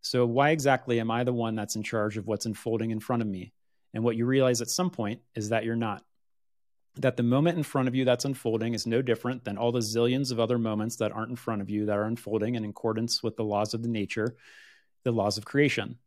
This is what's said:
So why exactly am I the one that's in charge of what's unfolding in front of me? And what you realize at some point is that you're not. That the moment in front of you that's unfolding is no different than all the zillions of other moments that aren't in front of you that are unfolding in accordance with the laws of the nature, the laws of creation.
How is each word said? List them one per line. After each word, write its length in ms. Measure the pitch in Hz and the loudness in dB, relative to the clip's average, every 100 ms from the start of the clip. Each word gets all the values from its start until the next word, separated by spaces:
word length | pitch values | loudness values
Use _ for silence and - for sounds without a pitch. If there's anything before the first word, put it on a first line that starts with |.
So 260 | - 127 120 | -2 2 2
why 240 | 120 143 | 4 4
exactly 500 | 160 139 131 - 117 | 4 4 2 2 0
am 100 | 113 | 2
I 140 | 117 | 0
the 80 | 123 | 0
one 220 | 123 113 | 0 -2
that's 220 | 110 104 110 | -2 -4 -6
in 60 | |
charge 340 | 104 117 107 107 | -4 -2 -2 -2
of 100 | 101 | -4
what's 200 | 104 117 | -4 -2
unfolding 440 | 107 - 113 113 | -6 -4 -2 -2
in 100 | 110 | -4
front 220 | - 120 | -2 -2
of 60 | 110 | -2
me? 240 | 95 95 _ _ _ _ | -4 -10 _ _ _ _
And 100 | 113 | -2
what 120 | 120 113 | 0 0
you 100 | 117 | 2
realize 340 | 135 131 120 | 4 4 2
at 80 | 117 | -2
some 200 | - 180 | -2 -2
point 300 | - 107 117 _ | 0 -4 -4 _
is 140 | - 104 | -8 -2
that 160 | 113 | 0
you're 120 | 113 117 | 0 -2
not. 280 | 113 101 _ _ _ _ _ _ _ _ _ - | -2 -4 _ _ _ _ _ _ _ _ _ 0
That 200 | 131 120 | 0 2
the 60 | |
moment 360 | 120 127 160 180 | 2 4 4 2
in 40 | |
front 240 | 147 139 127 | 0 0 0
of 60 | |
you 100 | 127 | 2
that's 200 | 127 123 | 4 2
unfolding 500 | 143 127 117 110 113 | 2 -2 -2 0 0
is 120 | 113 117 | -2 0
no 160 | 113 | 0
different 420 | 131 113 123 127 | 2 0 0 -4
than 120 | - 104 | -6 -2
all 140 | 117 | 0
the 80 | 120 | 0
zillions 540 | 107 113 120 131 135 | 0 2 2 2 0
of 80 | 117 | 0
other 180 | 113 123 | 2 2
moments 380 | 113 107 110 - | 2 0 -2 -2
that 160 | 107 | -2
aren't 180 | 107 113 | -2 -6
in 60 | 123 | -6
front 260 | - 110 | -4 -4
of 80 | 98 | -2
you 160 | 104 107 | -2 0
that 100 | 104 | 0
are 80 | |
unfolding 500 | 107 113 - 110 107 123 | 0 -2 -2 -2 0 -2
in 80 | |
accordance 580 | 107 104 113 110 117 - | -4 -4 -2 0 0 -2
with 140 | 113 - | -2 -2
the 80 | |
laws 280 | 107 104 107 | -2 0 0
of 100 | 117 | -2
the 60 | 117 | -2
nature, 480 | 113 98 - 107 - - - - - _ _ | -2 -2 -2 -2 -4 -20 -20 -20 -20 _ _
the 80 | - | -2
laws 260 | 117 101 104 | 2 2 0
of 60 | |
creation. 540 | - 139 143 - 104 120 | -2 2 2 2 -6 -10